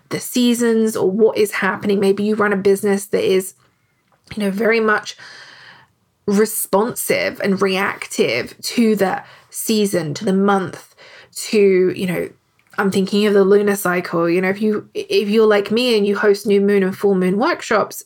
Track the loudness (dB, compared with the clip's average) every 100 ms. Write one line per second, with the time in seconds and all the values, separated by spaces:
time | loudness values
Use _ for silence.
0 | _ -10 -4 0 2 2 2 2 0 0
1 | -2 2 2 2 -2 -2 -4 -2 -2 0
2 | 2 0 0 0 0 0 0 0 0 -2
3 | -2 -2 0 0 -2 -10 _ _ _ _
4 | _ _ _ -6 -4 0 0 2 2 0
5 | -4 -14 -20 -20 -20 -20 -20 -20 _ _
6 | _ _ -2 0 0 -2 -2 0 0 -4
7 | -2 -2 -2 -2 -2 0 0 -2 -4 -6
8 | -8 -2 0 -2 -4 -10 -6 0 0 2
9 | -2 -4 -10 -20 _ -10 -2 0 0 -2
10 | -4 -6 -2 0 2 0 -2 -10 -20 _
11 | -20 -20 -20 -14 -2 2 4 4 2 0
12 | -4 -4 -6 -12 _ _ _ -4 -2 0
13 | 0 0 2 4 4 4 2 0 -2 -2
14 | -2 -2 0 0 0 0 -2 -2 -6 -12
15 | -2 -2 2 2 4 2 0 0 2 2
16 | 0 2 2 0 2 2 4 2 0 0
17 | 0 2 2 0 0 -2 -2 -2 -2 -8